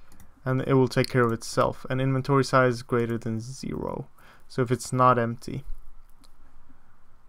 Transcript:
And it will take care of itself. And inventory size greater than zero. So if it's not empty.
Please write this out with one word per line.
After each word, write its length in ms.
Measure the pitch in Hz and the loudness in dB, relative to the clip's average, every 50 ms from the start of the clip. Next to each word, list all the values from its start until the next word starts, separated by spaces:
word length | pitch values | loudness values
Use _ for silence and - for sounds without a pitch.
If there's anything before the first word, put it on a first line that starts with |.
| - - - - - - - - - | -16 -16 -16 -16 -16 -16 -16 -8 -4
And 160 | 127 127 131 - | -2 -2 0 2
it 60 | 135 135 | 4 4
will 140 | 135 127 | 6 4
take 220 | 120 - 135 123 - | 4 4 2 2 2
care 140 | - 127 120 | 4 4 4
of 80 | 117 | 4
itself. 540 | 113 113 - - - 127 123 123 123 - - - | 2 -2 -6 -2 0 2 2 2 0 -4 -6 -4
And 100 | 131 131 | -2 0
inventory 440 | 131 135 135 131 131 - 139 135 127 | 0 0 0 0 2 2 2 2 4
size 400 | - 139 131 127 127 120 120 120 | 4 4 4 4 4 2 0 -2
greater 340 | - 127 120 117 113 117 | -2 0 0 0 0 -2
than 220 | 117 - 123 110 110 | -4 -4 -4 -4 -4
zero. 680 | 113 127 135 - - - - - - 50 50 - 139 - - - - - - - - | -6 -8 -10 -10 -8 -6 -6 -6 -6 -6 -6 -8 -10 -12 -16 -20 -20 -20 -20 -20 -18
So 140 | - - - | -6 -2 -2
if 100 | 127 110 | 0 0
it's 220 | 127 113 - - 131 | 0 -2 -2 0 2
not 240 | 127 127 127 123 | 6 6 6 6
empty. 460 | 117 117 117 117 - - - - 139 - - - - - - - - - - - - - - - - - - - - - - - - - - - - - - - - - | 6 4 0 -2 -6 -8 -8 -8 -6 -4 -4 -4 -4 -6 -8 -10 -10 -14 -16 -18 -18 -16 -16 -16 -16 -14 -14 -14 -14 -12 -14 -14 -16 -16 -18 -16 -16 -16 -16 -18 -18 -20